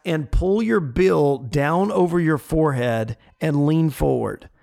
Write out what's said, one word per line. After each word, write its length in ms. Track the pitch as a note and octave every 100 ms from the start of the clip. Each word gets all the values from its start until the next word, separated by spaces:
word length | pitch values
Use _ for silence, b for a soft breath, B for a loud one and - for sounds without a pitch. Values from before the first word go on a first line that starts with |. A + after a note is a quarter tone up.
and 260 | - D#3+ C#3
pull 320 | - F3+ G#3
your 160 | A3+ A3
bill 600 | C#3+ B2 F#3 E3 C#3+ C3+
down 520 | B2 D3 C#3+ E3+ G3+
over 300 | F#3+ F3 F3
your 180 | D#3+ D#3
forehead 800 | - D#3+ D#3 C3 B2 A2+ A2 A2+ b b
and 260 | D#3 C#3+ D3
lean 220 | D#3+ D#3+
forward. 600 | - C#3+ B2+ G#2+ - - b